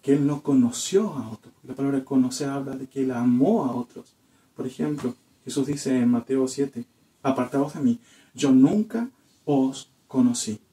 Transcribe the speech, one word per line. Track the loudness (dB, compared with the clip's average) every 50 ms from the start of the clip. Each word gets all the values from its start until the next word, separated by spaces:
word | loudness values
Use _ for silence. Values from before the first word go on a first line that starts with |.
que | _ 2 2
Él | 2 2
no | 0 -2 -2 -2
conoció | 2 4 4 4 2 0 -4 -8 0 0 0 0 0 -4
a | -8 -10 -10
otros. | -12 -16 _ -20 _ _ _
La | -16 -10
palabra | -6 -4 -2 -2 -4 -4
conocer | 0 2 2 2 2 0 -4 -6 -6
habla | -6 -6 -8 -8 -10
de | -12 -12 -12
que | _ -4 -4
Él | -2
amó | -2 0 2 2 4 4 4 4 2 2 0
a | -2 -4
otros. | -6 -8 _ _ -20 -20 _ _ _ _ _ _ _ _ _ _
Por | -10 -10
ejemplo, | -10 -6 -4 -4 -4 -4 -4 -4 -6 -8 _ _ _ _ _ _
Jesús | -8 -4 -4 -2
dice | -2 -4 -6 -2 -2 0 2
en | 4 4
Mateo | 2 2 0 -2 -2 0 0 -2
siete, | -2 -4 -4 -4 -4 -12 -14 _ _ _ _ _ _ _ _
"Apartaos | -2 -2 0 -2 -2 -2 -2 -2 -2 -4
de | 0
mí, | 0 2 0 0 _ _ _ _ _ _ _
yo | -2 2 4 6
nunca | 8 6 6 4 2 -2 -2 -4 -6 -6 -6 _ _ _ _ _ _ _
os | 0 0 2 2 0 -2 -6 -16 _ _ _ _
conocí". | _ 0 2 2 2 2 0 -4 -8 -8 -10 _ _